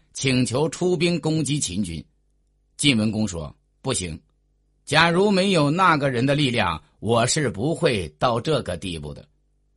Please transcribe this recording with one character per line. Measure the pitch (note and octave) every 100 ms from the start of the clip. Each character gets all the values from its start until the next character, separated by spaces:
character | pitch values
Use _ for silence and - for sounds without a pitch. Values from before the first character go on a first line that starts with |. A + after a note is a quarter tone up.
| _
请 | - C#3 B2+
求 | B2 B2 D#3+
出 | - F3+ F3
兵 | F3 F3
攻 | D#3 D#3+
击 | B2+ D3
秦 | - F2+
军， | F2+ E2 - _ _ _ _ _ _ -
晋 | D3 A2+
文 | G#2+
公 | G#2+ G#2+
说 | F2 D2 - _ _
：“不 | C3
行， | B2 F2+ D#2 _ _ _ _ _ _
假 | - D3 E3+
如 | E3+ G#3
没 | F#3+ G3
有 | F3 C#3+
那 | E3 F#3 D#3
个 | C#3
人 | A#2+ C3+
的 |
力 | C#3+ C#3
量， | A#2 F#2 E2 - -
我 | G2 A#2 A#2+
是 | D#3+ C3+
不 | F#2+ C3+
会 | E3 D#3+ A2 D#2 -
到 | C3 A#2
这 | C3 C#3+
个 | G2 F2
地 | G2 E2
步 | D2
的。 | - - _ _ _ _